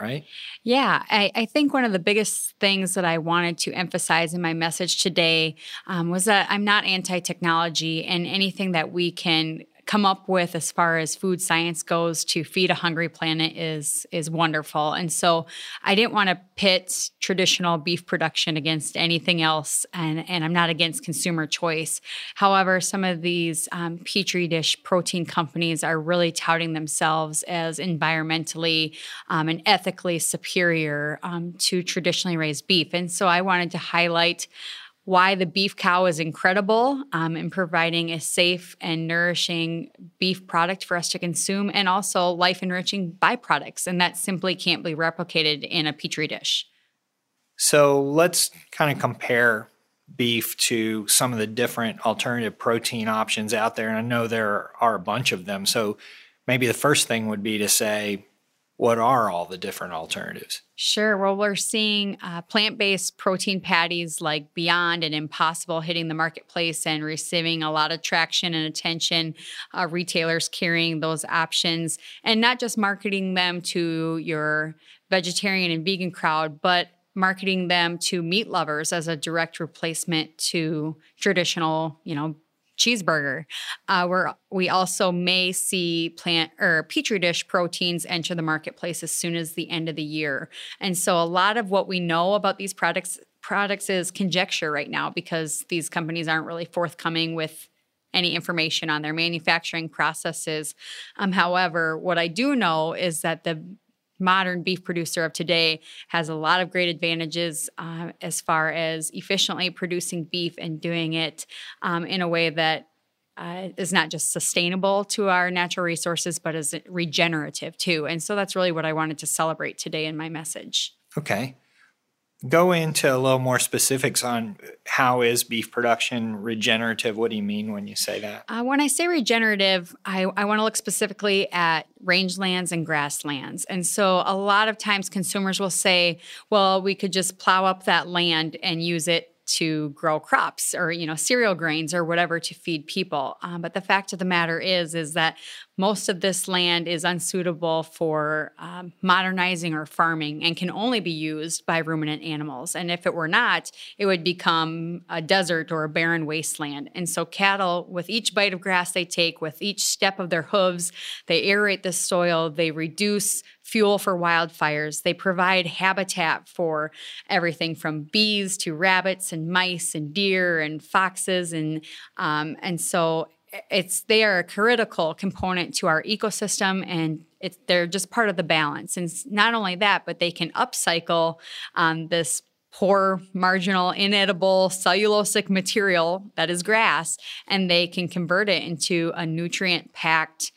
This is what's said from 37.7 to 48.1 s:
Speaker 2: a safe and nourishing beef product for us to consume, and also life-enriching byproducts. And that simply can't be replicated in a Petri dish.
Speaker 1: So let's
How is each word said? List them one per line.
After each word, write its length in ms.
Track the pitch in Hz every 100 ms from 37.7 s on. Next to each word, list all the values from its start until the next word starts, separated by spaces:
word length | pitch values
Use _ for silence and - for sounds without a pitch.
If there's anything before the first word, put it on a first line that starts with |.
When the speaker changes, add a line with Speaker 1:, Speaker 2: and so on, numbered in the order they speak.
| 165 165 170 165
Speaker 2:
a 120 | 165
safe 560 | - - 175 180 - -
and 260 | 185 160 165
nourishing 840 | 170 175 170 - 170 165 165 - - 175 -
beef 300 | 185 185 -
product 380 | 170 170 190 -
for 100 | 175
us 140 | -
to 100 | 185
consume, 500 | 175 156 - 196 202
and 160 | 202 185
also 400 | 196 196 190 180
life-enriching 840 | 175 180 185 185 180 180 202 170 -
byproducts. 640 | 170 247 - 147 - - 180
And 140 | 175
that 160 | 175 -
simply 400 | - 180 185 185
can't 260 | 180 160
be 140 | 175 151
replicated 720 | 165 165 170 165 151 147 -
in 180 | 165 151
a 40 |
Petri 340 | 147 - - 151
dish. 380 | 104 - - - _ _ _ _ _ _ _ _ -
Speaker 1:
So 440 | - 147 143 139
let's 500 | 139